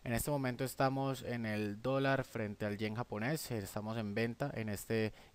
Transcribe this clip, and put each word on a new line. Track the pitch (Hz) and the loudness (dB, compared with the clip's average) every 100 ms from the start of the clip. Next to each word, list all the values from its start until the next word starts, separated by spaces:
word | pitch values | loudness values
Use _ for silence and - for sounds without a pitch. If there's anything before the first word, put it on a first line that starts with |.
| 127 | -2
En | |
este | 117 - | 0 2
momento | 143 127 123 | 0 0 0
estamos | 131 - 135 135 139 131 | -2 2 2 4 0 -2
en | - 120 113 | -4 -2 0
el | 107 104 104 | 0 0 0
dólar | 127 135 135 135 | 0 2 4 2
frente | 123 113 104 101 104 | 0 -2 -2 0 -2
al | 104 | 0
yen | 107 110 | -2 -2
japonés, | - 107 117 156 - | -4 -2 0 -2 -2
estamos | 113 98 107 107 117 | -4 -2 -4 -4 -2
en | 104 101 | -2 0
venta | 117 117 143 | 0 0 -4
en | 113 110 | -2 -4
este | 98 - 113 110 - - | -4 0 2 2 -2 -14